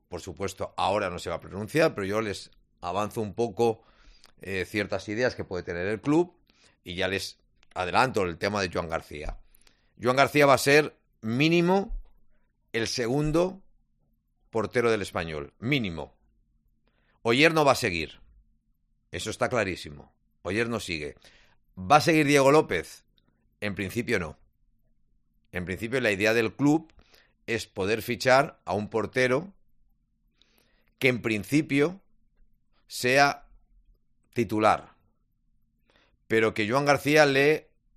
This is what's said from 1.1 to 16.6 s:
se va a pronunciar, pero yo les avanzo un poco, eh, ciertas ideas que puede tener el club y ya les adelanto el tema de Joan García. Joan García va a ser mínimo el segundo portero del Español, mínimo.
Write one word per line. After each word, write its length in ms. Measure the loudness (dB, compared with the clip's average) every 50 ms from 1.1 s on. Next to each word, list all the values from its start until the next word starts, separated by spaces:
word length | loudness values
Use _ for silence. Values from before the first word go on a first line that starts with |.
| -4 -6
se 120 | -8 -8
va 80 | -8 -8
a 40 |
pronunciar, 540 | -10 -12 -10 -10 -10 -4 0 0 0 0 0
pero 100 | -2 -6
yo 140 | -4 -2 -4
les 320 | -4 -4 -6 -10 -12 -18 _ _ _ _ _ _
avanzo 400 | -10 -6 -4 -4 -4 -4 -4 -6
un 120 | -8 -8 -4
poco, 500 | -4 -4 -4 0 0 0 0 0 -2 _ _ _ _ _ -20 -20 _ _ -20 _ _
eh, 240 | -12 -8 -6 -6 -6
ciertas 420 | -4 -4 -4 -4 -2 -4 -8 -6 -6
ideas 280 | -4 -2 -2 -2 -2
que 100 | -4 -12
puede 180 | -8 -8 -8 -8
tener 240 | -8 -8 -6 -4 -4
el 140 | -4 -4
club 340 | -2 0 2 2 2 0 _ _ _ _ _ _ _ _ _ _ _
y 120 | -12 -6
ya 120 | -4 -2 -2
les 320 | -2 -2 -4 -6 -14 _ _ _ _ _ _ _ -8
adelanto 500 | -6 -6 0 2 2 2 2 2 -2 -2
el 140 | -2 -4 -4
tema 240 | -6 -4 -2 -2
de 80 | -4 -2
Joan 180 | -4 -6 -6 -4
García. 480 | -6 -8 -8 -8 -14 -12 -10 -12 -12 -12 -18 _ _ -20 _ _ _ _ _ _ _ _
Joan 160 | -2 -2 2 2
García 280 | 2 2 4 4 6
va 100 | 6 6
a 40 | 4
ser 380 | 4 4 4 4 4 2 -6 _ _ _ _ _
mínimo 760 | -8 -6 -2 0 2 2 4 2 4 4 2 2 0 -2 -8 -12 -12 -14 -20 _ _ _ _ _ _ _ _ _ _ _ -6
el 160 | -4 -4 -4
segundo 720 | -4 -4 -4 -2 0 0 0 0 0 0 0 0 -4 -10 _ _ _ _ _ _ _ _ _ _ _ _ _ _ _ _ _ _
portero 420 | -6 -4 -4 -2 0 0 2 2
del 100 | 2 0
Español, 520 | -2 -4 -6 -6 -6 -6 -8 -10 -10 -12 _ _
mínimo. 540 | -6 -2 -2 -2 -2 -4 -6 -8 -10 -12 _ _ _ _ _ _ _ _ _ _